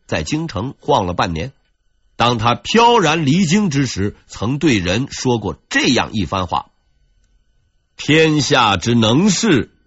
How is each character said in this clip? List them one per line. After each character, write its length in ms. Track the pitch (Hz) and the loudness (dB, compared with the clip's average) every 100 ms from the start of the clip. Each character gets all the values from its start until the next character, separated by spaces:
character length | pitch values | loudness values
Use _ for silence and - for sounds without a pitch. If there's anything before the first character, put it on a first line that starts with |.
| - | -8
在 160 | 87 | -6
京 260 | 78 151 165 | -4 -6 -6
城 260 | 101 - - | -6 -8 -8
晃 240 | - 139 | 0 0
了 80 | 90 | 0
半 220 | 87 98 | -4 -4
年。 180 | 80 117 _ _ _ _ _ _ | -4 -8 _ _ _ _ _ _
当 240 | - 120 120 | -2 0 0
他 160 | 117 | -2
飘 440 | 120 - 220 233 240 | -2 0 2 4 4
然 280 | 160 165 139 | 2 0 2
离 200 | 170 175 | 2 2
京 220 | 202 202 | 2 2
之 180 | 135 131 | 0 -2
时， 300 | 92 104 - - | -4 -6 -8 -18
曾 320 | - 101 143 | -8 -4 0
对 200 | 160 110 | 0 0
人 300 | 87 101 139 | 0 -2 -4
说 280 | - 127 120 | -4 -2 -2
过 200 | 98 71 - | -2 -10 -6
这 180 | 269 233 | -2 0
样 240 | 113 78 | 0 -2
一 120 | 110 | -4
番 220 | 82 95 90 | -4 -4 -4
话 240 | - - _ _ _ _ _ _ _ _ _ _ _ _ - | -6 -8 _ _ _ _ _ _ _ _ _ _ _ _ -10
：“天 460 | - 156 160 151 | 0 2 4 2
下 340 | - 139 113 98 | 2 2 2 0
之 180 | 113 | 0
能 340 | 120 110 131 208 | 2 4 4 2
事 400 | 165 233 135 - _ | 2 2 0 0 _